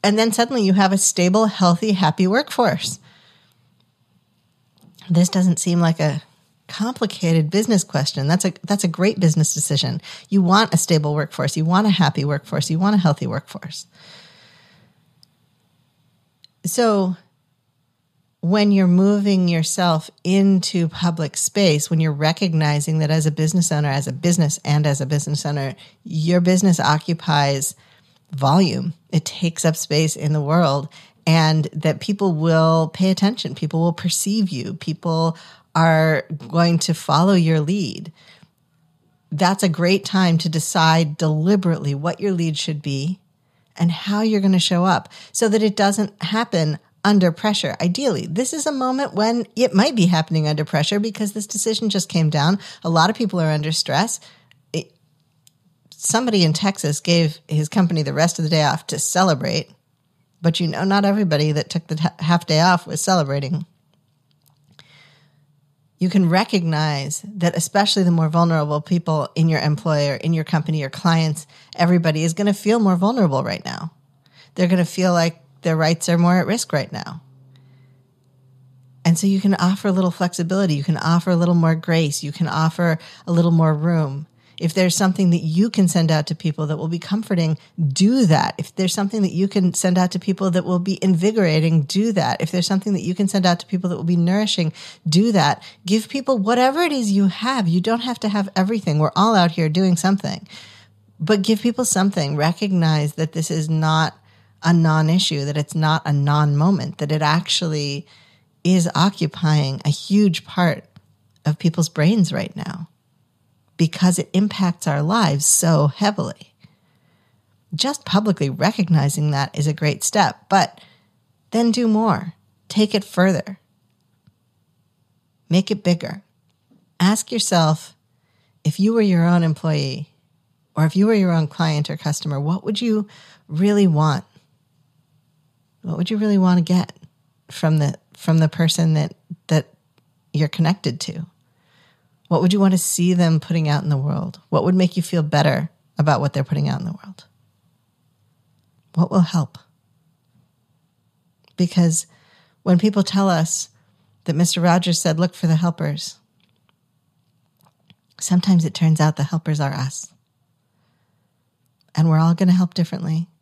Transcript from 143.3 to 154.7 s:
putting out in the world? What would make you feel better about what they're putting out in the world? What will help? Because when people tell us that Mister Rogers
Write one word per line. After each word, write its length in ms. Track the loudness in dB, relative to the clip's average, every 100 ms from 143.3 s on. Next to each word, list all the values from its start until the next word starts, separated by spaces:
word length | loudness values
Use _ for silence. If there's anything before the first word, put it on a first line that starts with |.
| 2
putting 300 | 0 -2 0
out 140 | 0
in 80 | 0
the 80 | -2
world? 420 | -2 -4 -8 -12 _
What 160 | 0
would 100 | 2
make 220 | 2 0 -2
you 60 |
feel 200 | -4 -2
better 460 | 0 2 2 0 -6 _ _ -2
about 240 | 0 0
what 100 | -2
they're 100 | -4
putting 280 | -4 -2 -2
out 100 | -4
in 60 | -8
the 100 | -10
world? 220 | -16 -20 _ _ _ _ _ _ _ _ _ _ _ _ _ _ _ _ _
What 160 | -2 0
will 100 | 2
help? 380 | 0 -2 -4 -12 _ _ _ _ _ _ _ _ _ _ _ _ _ _ _ _ _ _ _ -4
Because 480 | -2 2 2 0 -6 _ _ _ _ _
when 160 | 0 2
people 240 | 2 0
tell 260 | 0 0 2
us 400 | 0 0 -4 -8 _ _ _ _ _
that 100 | -6
Mister 280 | 0 0 2
Rogers 360 | 2